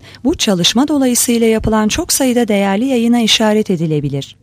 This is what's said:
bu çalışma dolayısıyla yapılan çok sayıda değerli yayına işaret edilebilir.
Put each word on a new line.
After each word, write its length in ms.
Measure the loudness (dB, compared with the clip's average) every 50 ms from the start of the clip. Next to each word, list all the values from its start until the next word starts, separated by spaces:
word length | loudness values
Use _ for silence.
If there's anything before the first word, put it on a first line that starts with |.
| -6 -12 -12 -6 -4
bu 120 | -4 -2
çalışma 520 | -2 0 0 0 2 0 0 2 0 0
dolayısıyla 600 | 0 0 0 2 2 0 0 0 0 0 2 2
yapılan 400 | 2 2 0 0 0 0 0 0
çok 260 | 0 -2 -4 -4 -2 -2
sayıda 340 | 0 0 0 0 0 0
değerli 380 | 0 0 0 0 0 0 0 0
yayına 340 | 0 0 0 2 2 2 2
işaret 500 | 2 0 0 2 2 2 2 0 0 0
edilebilir. 680 | -2 -2 -2 -2 -2 -2 -2 -4 -6 -6 -8 -10 -16 _